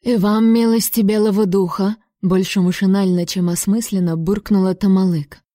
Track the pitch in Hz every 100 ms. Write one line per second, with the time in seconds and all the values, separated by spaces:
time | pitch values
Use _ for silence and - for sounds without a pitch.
0 | 202 233 202 214 226 226 226 226 - -
1 | 202 214 214 196 208 196 180 - 196 220
2 | _ _ 190 185 185 202 180 180 196 196
3 | 190 180 175 190 175 175 - 220 233 196
4 | 175 160 165 208 - 202 185 185 196 190
5 | 185 165 143 - _